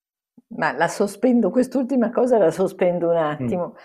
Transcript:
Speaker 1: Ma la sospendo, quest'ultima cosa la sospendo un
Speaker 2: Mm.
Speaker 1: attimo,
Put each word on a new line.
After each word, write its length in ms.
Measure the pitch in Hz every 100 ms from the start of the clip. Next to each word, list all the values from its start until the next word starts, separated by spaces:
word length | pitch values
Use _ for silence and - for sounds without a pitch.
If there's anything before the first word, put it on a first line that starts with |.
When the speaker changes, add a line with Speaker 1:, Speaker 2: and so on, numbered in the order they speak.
| _ _ _ _ _ -
Speaker 1:
Ma 180 | 160
la 160 | 131 165
sospendo, 600 | - 208 - 262 240 196
quest'ultima 640 | 254 254 269 247 269 214
cosa 260 | - 247 247
la 140 | 165
sospendo 560 | 165 185 190 180 175 170
un 60 | 170
Speaker 2:
Mm. 20 |
Speaker 1:
attimo, 580 | 151 147 123 180 170 -